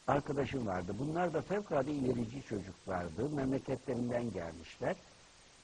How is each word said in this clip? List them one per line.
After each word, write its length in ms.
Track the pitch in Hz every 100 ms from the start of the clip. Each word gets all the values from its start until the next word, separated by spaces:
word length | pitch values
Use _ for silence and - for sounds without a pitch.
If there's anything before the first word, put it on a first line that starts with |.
| -
arkadaşım 600 | 139 143 143 123 135 110
vardı. 280 | 90 87 101
Bunlar 340 | 143 160 180
da 80 | 151
fevkalade 500 | - 202 208 151 135
ilerici 500 | 147 127 120 113 135
çocuklardı, 880 | - 104 90 - - 90 87 80 143
memleketlerinden 1000 | 147 135 135 - 131 - 120 120 120 120
gelmişler. 640 | 92 82 82 80 - 131 190 - - - - - -